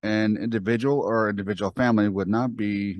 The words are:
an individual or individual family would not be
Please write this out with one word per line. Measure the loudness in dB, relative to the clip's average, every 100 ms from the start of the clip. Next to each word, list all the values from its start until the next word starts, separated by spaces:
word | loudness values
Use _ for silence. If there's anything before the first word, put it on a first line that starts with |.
an | -2 0 2 0
individual | -2 -2 0 0 2 0
or | 2 2 2
individual | 0 -4 -2 -2
family | 0 2 4 2
would | 0 0
not | 0 -2 -2
be | -2 -2 -4